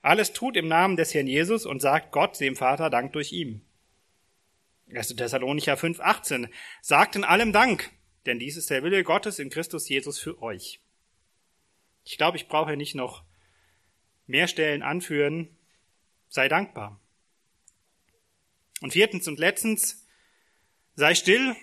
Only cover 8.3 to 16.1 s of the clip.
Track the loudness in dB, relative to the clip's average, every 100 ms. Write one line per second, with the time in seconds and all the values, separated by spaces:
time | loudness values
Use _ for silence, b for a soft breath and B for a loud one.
8.3 | -4 -6 -8 -4 -2 0 0 2 0 0
9.3 | -6 -8 -8 -6 -8 -4 -4 -4 -8 -10
10.3 | -10 -10 -10 -12 -18 _ _ _ _ _
11.3 | _ _ _ _ _ _ _ -14 -2 0
12.3 | 0 -2 -2 -2 -4 -6 -6 -8 -10 -20
13.3 | _ _ _ _ _ _ _ _ _ -2
14.3 | 0 2 2 0 0 -2 -4 -2 0 0
15.3 | -2 -8 _ _ _ _ _ _